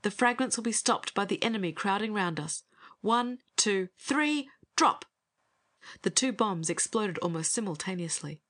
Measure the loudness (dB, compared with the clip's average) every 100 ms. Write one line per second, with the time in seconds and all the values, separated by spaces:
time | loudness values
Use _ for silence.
0 | -2 2 2 4 0 0 0 0 2 2
1 | 0 -2 0 0 0 0 -2 -2 0 0
2 | 0 0 -2 -2 -6 -8 _ _ -20 -6
3 | 2 2 2 -6 _ 0 2 2 -2 _
4 | -2 2 2 0 -4 _ _ 2 2 2
5 | -10 _ _ _ _ _ _ _ -20 -4
6 | 0 2 0 2 0 2 -2 -2 -2 0
7 | -2 -2 -2 -2 -2 -2 -4 -4 -6 -4
8 | -4 -6 -8 -12 _